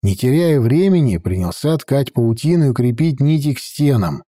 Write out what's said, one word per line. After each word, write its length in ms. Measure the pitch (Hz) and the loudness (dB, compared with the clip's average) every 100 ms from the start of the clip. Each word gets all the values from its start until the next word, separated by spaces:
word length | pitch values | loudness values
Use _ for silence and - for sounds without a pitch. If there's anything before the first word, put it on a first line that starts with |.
не 140 | 101 98 | -2 -2
теряя 440 | 127 147 170 147 | 0 2 2 2
времени, 580 | 113 143 196 180 139 87 | 2 2 2 2 2 -2
принялся 600 | 90 92 87 - 147 160 | -4 -4 -4 -4 -2 -2
ткать 360 | - 139 135 | 0 -2 0
паутину 580 | - 117 113 151 175 147 | -2 -2 0 0 2 2
и 20 | |
крепить 460 | 123 123 117 160 131 | 2 -2 0 -2 0
нити 340 | 139 156 147 | 0 0 -2
к 60 | 135 | -4
стенам. 640 | - - 147 127 90 71 - | -8 -2 0 2 0 -6 -12